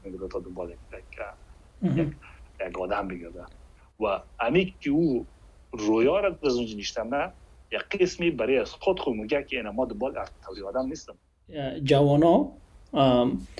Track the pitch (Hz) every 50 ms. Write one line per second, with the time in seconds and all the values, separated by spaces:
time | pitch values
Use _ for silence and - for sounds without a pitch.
0 | - 98 92 90 95 90 - 95 90 92 90 92 87 87 87 - - - 95 95
1 | - - - - 107 101 - - - - - - - - _ - - 170 131 160
2 | 160 147 - - - - - - - - - - 95 92 87 92 92 92 101 104
3 | 101 95 92 87 85 85 87 90 87 - - - - - - _ - _ _ _
4 | 110 104 98 92 - - - - 117 117 151 180 190 185 - - - 147 139 156
5 | 170 156 127 117 - - - _ - - - - - _ - 117 104 107 110 113
6 | 117 135 170 202 208 196 165 - - 139 123 120 120 110 107 104 98 - - 117
7 | 110 117 131 143 160 185 - - - - - - - _ - 104 - - - 196
8 | 180 180 - - 175 170 151 120 110 123 135 127 107 - - - - 196 185 -
9 | - 143 120 107 107 107 151 143 139 - 135 123 110 104 101 117 131 113 110 104
10 | 123 - - 117 98 - - - - - 92 92 95 98 104 127 131 131 156 156
11 | - - - - _ _ _ _ _ - 170 151 139 135 - 160 143 131 143 139
12 | 143 143 143 147 160 170 170 247 294 - - - - _ - - - - - 151
13 | 139 131 123 123 123 131 - - - - -